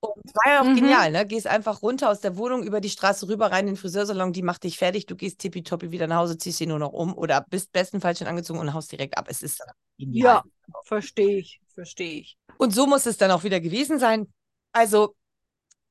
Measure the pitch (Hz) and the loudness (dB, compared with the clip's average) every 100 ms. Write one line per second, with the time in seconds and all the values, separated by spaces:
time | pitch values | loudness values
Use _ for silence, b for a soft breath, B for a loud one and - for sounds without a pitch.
0 | 220 208 - - 247 285 262 262 269 262 | -10 -12 -8 2 4 6 6 6 6 6
1 | 175 156 202 220 202 214 214 202 208 262 | 4 2 -2 -4 -2 -2 -2 -4 -2 0
2 | 269 202 202 185 240 254 214 208 202 - | 0 0 -2 -4 -4 -4 -4 -4 -6 -2
3 | 190 196 180 208 214 185 196 196 190 180 | 0 0 -4 0 0 0 -2 -4 -6 -4
4 | 208 190 185 175 180 170 185 160 175 196 | -4 -2 -2 -2 -4 -4 -8 -2 -2 -2
5 | - 180 196 - 196 180 165 165 170 175 | -8 -10 -10 -8 -10 -8 -8 -8 -8 -6
6 | 160 165 170 165 - 165 160 156 147 - | 0 2 2 -2 -6 -6 -4 -4 -4 -4
7 | 165 - 165 143 - 175 - 185 185 202 | -4 -4 0 0 0 -8 -4 -2 -2 -2
8 | 180 175 - 170 170 165 156 151 151 - | -2 -2 -4 -6 -6 -6 -4 -6 -10 -10
9 | 139 - - 139 - - - - _ _ | -8 -8 -8 -10 -8 -10 -12 -20 _ _
10 | 135 226 247 220 - _ _ - - 214 | -6 2 6 6 4 _ _ -18 -6 -6
11 | 202 - 202 202 180 - _ - 175 - | -4 0 2 2 -4 -18 _ -20 -20 -10
12 | 175 151 - - _ - 254 196 269 277 | -10 -10 -14 -20 _ -2 0 4 4 4
13 | 240 214 196 180 196 185 165 190 277 302 | 2 2 2 2 2 -2 -2 -4 -2 0
14 | 240 220 208 _ _ _ _ 233 226 208 | 2 2 -2 _ _ _ _ 2 4 4
15 | 208 _ _ _ _ _ _ _ _ | 2 _ _ _ _ _ _ _ _